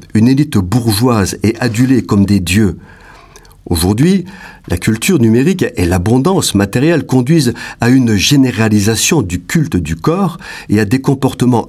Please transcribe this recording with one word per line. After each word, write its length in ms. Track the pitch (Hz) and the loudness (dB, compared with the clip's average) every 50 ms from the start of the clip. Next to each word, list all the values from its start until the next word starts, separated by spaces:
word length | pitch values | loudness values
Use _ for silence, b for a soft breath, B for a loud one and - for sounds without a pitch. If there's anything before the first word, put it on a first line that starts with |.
| - - - | -8 -4 0
une 160 | 104 110 123 | 2 2 2
élite 280 | 135 135 147 151 - 107 | 2 2 0 0 0 -2
bourgeoise 800 | 92 87 98 123 117 117 104 98 117 131 120 110 95 85 - - - | -2 0 0 0 0 0 -2 0 2 2 2 2 0 -2 -4 -2 -2
et 140 | 104 110 - | -2 -2 -2
adulée 440 | 127 120 110 107 131 127 135 123 - | -4 -4 0 0 2 2 2 0 0
comme 220 | - 113 104 98 | 0 2 2 2
des 140 | 95 101 98 | 2 2 0
dieux. 380 | 90 85 95 107 110 95 80 B B B B B B B B B B B B B B B B B - | 0 0 0 2 2 0 -2 B B B B B B B B B B B B B B B B B -8
Aujourd'hui, 580 | - 90 80 80 92 107 110 143 175 196 196 175 B B B B B B B B - | -6 -4 -2 0 0 0 2 2 2 2 0 -2 B B B B B B B B -6
la 80 | 90 87 | -6 -4
culture 420 | - - 110 110 - - 190 151 | -2 -2 -2 -2 -2 0 0 2
numérique 460 | 117 113 110 117 135 170 196 190 - - - | 2 4 2 2 2 2 0 0 -2 -4 -2
et 100 | - 90 | -2 -2
l'abondance 720 | 85 87 92 87 107 117 131 135 180 196 170 - - - | 0 0 0 0 0 0 2 2 0 0 0 -2 0 0
matérielle 500 | 98 98 98 - 123 131 160 170 151 - | 0 0 0 0 0 0 0 0 0 -2
conduisent 480 | - - 131 123 123 165 165 139 120 113 B B B B B | 0 0 0 2 2 2 2 2 0 -2 B B B B B
à 80 | 113 117 | 0 2
une 260 | 127 135 127 113 107 | 4 4 4 2 0
généralisation 1040 | 101 90 - 147 143 131 131 120 101 113 110 107 107 98 107 113 101 - - 180 156 | 0 0 2 2 2 2 2 0 0 0 2 2 2 2 0 0 0 0 0 0 0
du 200 | 117 85 87 87 | -2 -2 -4 -8
culte 340 | - - - 170 147 160 - | -6 -2 -2 -2 -2 0 -2
du 220 | - - 71 80 - | -4 -2 -4 -6 -4
corps 400 | - 160 160 190 202 170 - - B B B B B B | -2 -2 -2 0 -2 -4 -4 -8 B B B B B B
et 100 | 98 104 | 0 0
à 60 | 110 | 0
des 160 | 101 120 135 | 0 0 -2
comportements 640 | 135 - 139 135 - 131 - - 127 120 120 113 - | 0 0 -2 0 0 -4 -2 0 0 2 2 0 -2